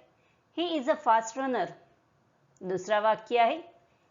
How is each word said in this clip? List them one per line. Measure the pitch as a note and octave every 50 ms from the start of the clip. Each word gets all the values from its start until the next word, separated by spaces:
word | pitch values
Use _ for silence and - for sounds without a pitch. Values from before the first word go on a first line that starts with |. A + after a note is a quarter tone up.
| - _ _ _ _ _ _ _ _ _ _ D#4
"He | F4 F4 E4 D4+
is | A#3+ C#4+
a | D4 D4+ -
fast | B3 A3 A3+ A3+ - - C4
runner." | C4 C4 B3 G#3+ E3+ - - - - _ _ _ _ _ _ _ _ _ _ _ _ _ _ _
दुसरा | F#3+ F3+ F#3+ F3+ F3+ G#3 G#3+ G#3
वाक्य | G#3 A3 G#3+ G#3+ - - A#3 A#3
आहे, | A#3 A#3 D#4 E4 - - - _ _ _ _ _ _ _